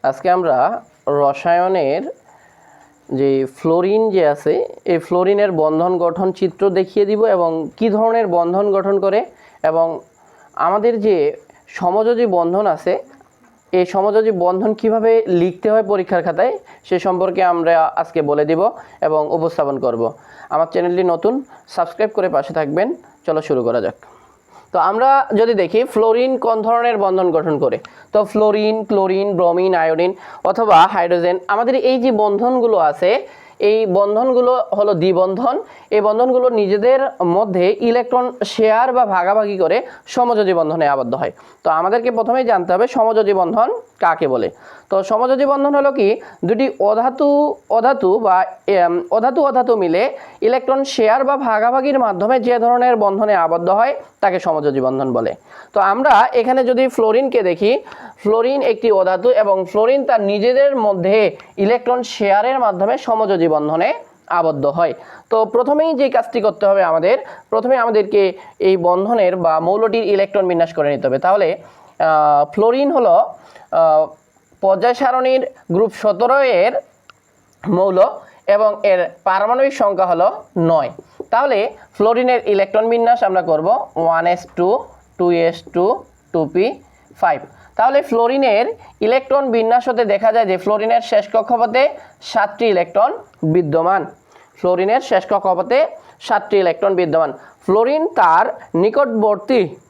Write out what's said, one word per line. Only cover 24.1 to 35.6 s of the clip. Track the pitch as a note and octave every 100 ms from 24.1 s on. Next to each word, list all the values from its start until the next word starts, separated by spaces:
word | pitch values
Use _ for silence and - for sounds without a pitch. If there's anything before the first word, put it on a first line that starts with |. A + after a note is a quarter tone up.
| - _ _ _ - _
তো | F3
আমরা | E3 G#3+ C4 C#4 C4 G#3
যদি | A#3
দেখি | G#3+ E3+ A3
ফ্লোরিন | B3 G#3+ A3+ A3+ B3+ C4
কোন | A#3 A3+
ধরনের | G#3+ A#3 A#3+ A3
বন্ধন | G3 F#3+ F3+
গঠন | D#3+ E3 D3
করে, | C3 A#2 - - -
তো | G#3+
ফ্লোরিন, | G#3 G#3 G#3+ G#3+ G#3+ A3
ক্লোরিন, | G3+ G3+ F#3+ F#3+ G3+ F3+
ব্রোমিন, | F3 E3+ F#3
আয়োডিন | F3+ D#3+ D#3+ F3+ F#3+ - -
অথবা | - G3 A3 E3+ F#3
হাইড্রোজেন, | G3 F3 F3 F3 F3+ -
আমাদের | G3+ A#3+
এই | C4 B3+ C4
যে | B3+
বন্ধনগুলো | G#3+ G#3+ G3+ B3 B3+ A#3 G#3
আছে, | D#3 D3 F3+ B3+ - - - _
এই | G#3 A3 A3
বন্ধনগুলো | F#3 G3+ G#3+ C4 B3 B3 B3+ -
হলো | G3 G#3
দ্বিবন্ধন। | F3+ F3+ E3+ F#3 F#3+ B3 C#4+